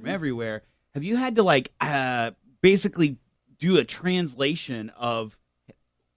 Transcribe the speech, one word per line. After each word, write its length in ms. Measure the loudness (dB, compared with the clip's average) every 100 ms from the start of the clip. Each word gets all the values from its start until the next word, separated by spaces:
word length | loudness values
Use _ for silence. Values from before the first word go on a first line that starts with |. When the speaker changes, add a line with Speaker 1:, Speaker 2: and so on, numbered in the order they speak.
Speaker 1:
Mm-hmm. 40 | -6
Speaker 2:
everywhere, 540 | -4 -4 -4 -4 -6 -10 _ _
have 80 | -8
you 140 | -2 -2
had 180 | 0 2
to, 60 |
like, 300 | 4 4 2 -6
uh, 500 | -4 -2 -2 -2 -4 -6 _ _
basically 560 | 6 6 2 0 -2 -2 _ _ _ -6
do 180 | 2 2
a 80 |
translation 1080 | 2 -2 -4 -2 -2 -2 -2 -2 -6 -10 -10
of 460 | -8 -6 -4 -6 -12 _ _ _ _ _ _ _